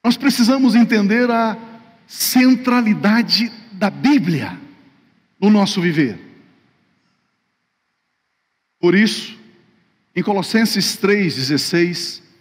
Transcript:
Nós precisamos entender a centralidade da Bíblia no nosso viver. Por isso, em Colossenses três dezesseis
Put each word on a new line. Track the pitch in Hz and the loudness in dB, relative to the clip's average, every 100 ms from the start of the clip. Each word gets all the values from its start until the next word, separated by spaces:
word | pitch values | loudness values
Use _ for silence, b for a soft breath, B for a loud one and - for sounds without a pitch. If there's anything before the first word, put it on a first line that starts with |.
Nós | 233 240 | 0 0
precisamos | 277 247 226 269 247 | 0 2 2 4 4
entender | 220 233 220 196 226 247 | 4 4 2 2 0 0
a | 226 226 208 - - _ _ _ | 0 -2 -6 -16 -20 _ _ _
centralidade | - - 254 254 254 254 247 220 175 196 226 196 196 233 - - | -8 0 2 4 2 2 0 0 0 2 0 0 -4 -4 -10 -20
da | 190 202 | -6 -4
Bíblia | 143 185 285 170 151 101 - - _ _ _ _ _ _ _ | 0 0 2 0 -4 -6 -14 -20 _ _ _ _ _ _ _
no | 202 | 2
nosso | 214 196 196 | 2 2 0
viver. | 175 156 135 87 - - _ _ _ _ _ _ _ _ _ _ _ _ _ _ _ _ _ _ _ _ _ _ _ _ | -2 0 -2 -4 -18 -20 _ _ _ _ _ _ _ _ _ _ _ _ _ _ _ _ _ _ _ _ _ _ _ _
Por | 175 | 2
isso, | 185 214 - - - - _ _ _ _ _ _ | 2 2 -2 -12 -20 -20 _ _ _ _ _ _
em | 175 | -6
Colossenses | 196 196 - 226 226 202 - - | -4 -4 -2 0 0 -2 -4 -2
três | 196 208 180 | 0 0 0
dezesseis | 123 131 147 - 170 175 170 - - _ _ | -4 -4 -4 -2 -2 -2 -4 -12 -14 _ _